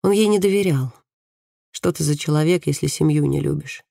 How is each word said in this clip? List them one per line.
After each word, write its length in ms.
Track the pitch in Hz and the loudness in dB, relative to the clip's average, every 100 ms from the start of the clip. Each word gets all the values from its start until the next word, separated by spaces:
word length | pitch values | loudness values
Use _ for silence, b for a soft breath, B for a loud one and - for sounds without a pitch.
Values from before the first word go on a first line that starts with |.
Он 100 | 185 | 2
ей 160 | 202 214 | 2 4
не 100 | 208 | 4
доверял. 540 | 196 196 190 139 131 - _ _ _ _ _ _ _ | 2 2 2 0 -2 -8 _ _ _ _ _ _ _
Что 220 | - 175 | -6 -4
ты 120 | 175 | -2
за 120 | 151 147 | -2 -2
человек, 500 | - 151 156 180 - | 0 0 2 0 0
если 200 | 143 147 | -4 -4
семью 400 | - 156 151 143 | 0 0 2 0
не 140 | 143 | 0
любишь? 440 | 143 147 - - _ | -2 -4 -8 -16 _